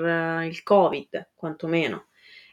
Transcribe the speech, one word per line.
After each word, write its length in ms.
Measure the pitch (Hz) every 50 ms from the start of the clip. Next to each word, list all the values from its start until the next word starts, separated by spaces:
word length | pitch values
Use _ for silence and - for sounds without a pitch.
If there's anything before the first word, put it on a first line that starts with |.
| 165
eh, 420 | 170 165 165 165 165 165 165 165
il 140 | 165 170 - -
covid, 680 | - 208 196 180 - 143 143 139 _ - - - _ _
quantomeno, 720 | - - 160 156 - - 160 165 165 156 123 95 - - _ _ _ _ - - - - _